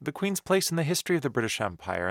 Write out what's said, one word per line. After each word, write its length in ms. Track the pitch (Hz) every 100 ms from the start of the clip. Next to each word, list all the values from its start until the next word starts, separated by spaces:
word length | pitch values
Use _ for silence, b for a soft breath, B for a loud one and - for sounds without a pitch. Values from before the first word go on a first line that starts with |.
the 100 | 143
Queen's 300 | 147 196 190
place 300 | - 190 -
in 60 | 165
the 60 |
history 320 | 151 175 -
of 80 | 175
the 80 | 139
British 300 | 117 113 -
Empire 480 | 104 87 95 90 87